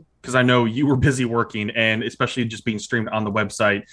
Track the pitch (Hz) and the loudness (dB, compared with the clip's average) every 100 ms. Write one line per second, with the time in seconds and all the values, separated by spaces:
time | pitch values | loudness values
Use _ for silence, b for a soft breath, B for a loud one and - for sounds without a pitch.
0 | - _ - 127 123 123 117 117 147 131 | -20 _ -2 2 4 4 2 0 2 4
1 | 151 127 120 117 110 110 104 113 113 110 | 2 2 0 -2 -2 -4 -4 0 0 0
2 | 107 - 123 - 117 110 - 107 - 120 | -4 -4 -4 -2 -4 -4 -6 -6 -4 -4
3 | 110 110 104 107 104 - 107 101 - | -2 -4 -2 -2 -2 0 2 2 -4